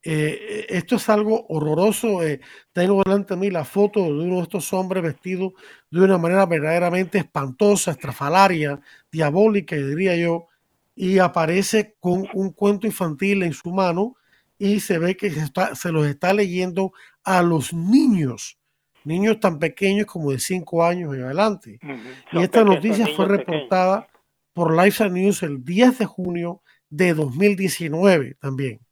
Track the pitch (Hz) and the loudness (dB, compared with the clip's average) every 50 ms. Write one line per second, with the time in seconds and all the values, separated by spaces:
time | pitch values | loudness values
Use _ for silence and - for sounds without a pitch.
0 | - 165 156 151 156 151 165 - - - - 214 - - - 180 - - 254 208 | -6 -4 -2 -2 0 -2 -4 -6 -10 -10 -10 -10 -8 -4 -4 -4 0 0 -2 -2
1 | - - 214 208 214 214 220 220 - - 165 156 151 151 151 160 185 220 202 - | 2 2 2 2 4 2 0 -2 -2 -4 -4 -4 -2 0 0 2 2 2 2 0
2 | - 226 202 175 165 156 139 131 - - - - _ _ _ 180 175 185 202 196 | -2 -2 -2 0 -2 -4 -4 -6 -10 -20 -20 -20 _ _ _ 0 2 2 4 2
3 | 190 190 196 202 196 - 196 175 190 202 185 165 143 - - 202 202 202 - 214 | 4 2 2 0 0 -4 -4 -4 -2 -2 -2 -4 -6 -4 0 0 0 2 2 0
4 | 185 160 147 147 165 180 185 180 170 - - 190 147 - - 185 185 185 190 190 | 0 0 -2 -2 -2 -2 -2 -2 -4 -4 -6 -8 -6 -4 -4 -4 -2 -2 -4 -4
5 | 165 160 156 _ _ 185 185 180 190 185 - _ - - - _ _ _ 151 170 | -4 -4 -6 _ _ -8 -6 -4 -6 -6 -8 _ -20 -20 -20 _ _ _ 2 4
6 | 190 190 190 175 165 170 180 196 196 170 170 156 143 156 165 175 175 175 170 185 | 4 6 4 2 2 2 2 2 2 2 2 -2 0 0 0 0 0 0 0 -2
7 | 190 170 - 196 156 - _ 156 139 135 127 - 208 208 202 185 - 180 151 - | -2 0 -2 -4 -4 -2 _ -6 -6 -6 -2 2 2 2 4 2 0 -4 -6 -6
8 | - 143 - - 139 143 165 185 196 196 180 160 151 143 143 143 _ - - _ | -10 -12 -8 -6 -4 0 4 4 4 4 4 0 -2 -4 -4 -8 _ -20 -20 _
9 | _ _ - 160 156 147 147 185 214 220 208 202 - - 170 147 139 139 147 165 | _ _ -4 -2 -2 0 2 4 4 4 2 0 -4 -4 -6 -6 -4 -4 -4 -2
10 | 190 190 175 170 170 170 165 170 170 _ _ _ _ _ _ _ _ _ _ - | 0 0 0 0 0 0 -2 -4 -6 _ _ _ _ _ _ _ _ _ _ -6
11 | 202 185 190 190 185 175 - 175 160 156 170 190 196 - - 220 208 214 _ _ | -2 2 4 4 4 4 2 0 0 0 0 0 0 0 0 -2 -2 -2 _ _
12 | - 180 180 190 196 - - 190 196 190 - _ 202 202 208 196 226 214 196 - | -2 -2 -2 -2 -2 -4 -4 -4 -4 -4 -4 _ 0 0 0 0 -2 -6 -4 -4
13 | 190 165 151 - 196 196 202 196 185 170 143 - - 175 180 196 190 180 165 180 | -4 -4 -4 -2 -2 0 0 0 0 -2 -4 -6 -10 -6 -2 0 0 0 0 -2
14 | 208 247 254 _ _ _ _ _ _ _ _ _ 202 196 208 202 - - 190 165 | -4 -4 -6 _ _ _ _ _ _ _ _ _ -2 0 0 0 0 -2 -2 0
15 | 165 180 190 - - 202 151 156 156 147 _ 185 185 - - - - 175 160 156 | 0 -2 -2 -2 -4 -4 -4 -4 -6 -4 _ -2 -2 -2 -4 -6 -6 -2 0 0
16 | 151 147 139 - - 180 196 208 208 185 175 180 185 185 170 190 190 185 _ - | 0 0 -2 -2 0 0 2 2 0 0 -2 -4 -4 -2 -2 -4 -4 -4 _ -14
17 | - _ _ _ _ 185 190 180 175 170 170 156 127 - 170 165 165 190 233 285 | -20 _ _ _ _ 0 2 2 4 4 2 0 -2 -4 -6 -4 0 2 4 4
18 | 311 269 214 175 151 127 113 - - - - _ _ _ _ _ _ _ _ _ | 4 4 2 2 0 -2 -4 -8 -12 -16 -18 _ _ _ _ _ _ _ _ _
19 | _ 147 160 180 202 220 214 220 - - 165 143 170 160 - - 196 196 196 208 | _ -4 -2 0 2 2 2 2 0 0 0 0 -4 -4 -2 -2 -2 0 0 0
20 | 208 208 - 175 156 143 135 123 - - 185 185 160 - - 165 165 170 175 180 | -2 -4 -6 -6 -4 -4 -4 -4 -4 -4 -4 -6 -6 -4 0 0 2 2 0 -2
21 | 175 151 135 131 127 127 139 175 208 220 202 165 - 113 101 120 - 147 135 120 | -6 -8 -8 -8 -8 -6 -2 0 0 0 0 -4 -12 -20 -20 -18 -16 -14 -14 -14
22 | 110 127 131 - _ - - 170 180 185 - 233 220 202 185 - 165 226 208 196 | -16 -18 -20 -20 _ -4 0 0 0 4 4 6 6 6 6 4 2 0 0 0
23 | 226 160 151 - - 196 202 160 127 - 165 151 135 120 190 185 185 185 190 196 | 0 0 0 0 0 2 0 0 0 -2 -4 -4 -2 0 0 2 2 2 0 -2
24 | - _ _ _ _ _ _ _ _ _ _ 170 170 160 160 165 185 208 202 - | -4 _ _ _ _ _ _ _ _ _ _ -2 0 2 4 4 4 4 2 2
25 | 220 196 180 180 190 202 202 - 175 151 143 135 123 151 175 202 247 254 254 254 | -2 -2 0 0 0 0 0 0 -4 -8 -8 -8 -8 -4 2 4 4 4 4 2
26 | 214 196 - - 180 180 175 175 170 170 175 - _ _ _ _ _ _ 151 147 | -4 -6 -4 -8 -8 -6 -6 -6 -6 -8 -10 -14 _ _ _ _ _ _ -2 0
27 | 185 180 165 156 156 135 120 147 202 208 202 180 196 180 - - 170 156 147 160 | 2 2 2 0 -2 -4 0 2 2 2 2 2 -2 -4 -2 -4 -6 -6 -2 2
28 | 185 202 180 156 127 123 - _ - 139 135 131 139 127 110 110 _ _ | 4 4 4 4 0 -4 -12 _ -8 -8 -6 -6 -6 -8 -8 -12 _ _